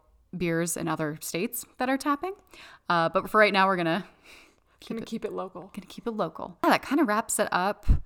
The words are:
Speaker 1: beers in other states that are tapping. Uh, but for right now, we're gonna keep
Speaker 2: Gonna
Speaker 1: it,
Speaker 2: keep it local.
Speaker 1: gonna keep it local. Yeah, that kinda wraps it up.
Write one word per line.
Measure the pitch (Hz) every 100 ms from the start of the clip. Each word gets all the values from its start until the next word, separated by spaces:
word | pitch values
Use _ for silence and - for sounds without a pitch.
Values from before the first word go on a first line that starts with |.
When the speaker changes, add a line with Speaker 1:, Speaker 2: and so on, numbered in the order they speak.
| _ _ _ 180
Speaker 1:
beers | 175 165 170 -
in | 170
other | 156 156 156
states | - 165 226 - - -
that | 254
are | 269
tapping. | 302 285 359 403 _ - - - -
Uh, | 175 165
but | 185 196
for | 214
right | 208
now, | 196 190
we're | 185
gonna | 165 170 175 _ - - - _ _ _
keep | - 226
Speaker 2:
Gonna |
Speaker 1:
it, | 220
Speaker 2:
keep | 226 208
it |
local. | 180 185 185 185
Speaker 1:
gonna | - -
keep | - -
it |
local. | 214 165 - - 175
Yeah, | 349
that | 196 -
kinda | 277
wraps | 233 208 - -
it | 208
up. | 180 190 208 - -